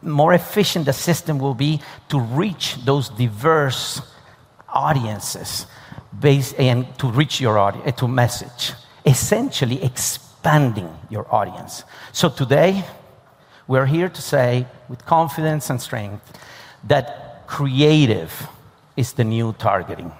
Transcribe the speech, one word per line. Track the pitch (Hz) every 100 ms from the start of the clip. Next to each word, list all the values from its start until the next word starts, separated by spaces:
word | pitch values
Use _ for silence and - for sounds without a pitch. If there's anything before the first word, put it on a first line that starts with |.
more | 175 147 156
efficient | 180 - - 196 185 143
the |
system | 135 - 170 - 147
will | 135 120
be | 143 151 - - _
to | 147
reach | 113 127 208 170 - 131 123
those | 143 131
diverse | 110 123 104 147 160 139 123 - - - - - - _ _ -
audiences | - 147 143 113 104 - 92 - - - - - - - -
base-, | 143 139 131
and | - 131 120 127 -
to | 131
reach | 113 151 -
your | 123 107
audi-, | 101 98 -
eh, |
to | 127 123
message, | 131 120 - - - - - - - -
essentially | 127 - 214 262 - 123 127
expanding | 127 - - - - _ 165 151 135 104 85 82 -
your | 104 -
audience. | 113 98 90 - - - - -
So | - 170
today, | - 127 139 170 196 170 - - - _ _ _ - -
we're | 131 135
here | 156 185
to | -
say | - 143 123 123 123 - -
with | 123 -
confidence | 165 160 - 156 151 -
and | 127
strength | - 120 101 101 - - - - - -
that | 107 143 127 - - - -
creative | - 139 127 151 156 135 101 82 - - - - _ _ -
is | 123
the | -
new | 113 113 113
targeting. | 107 113 98 87 80 85 80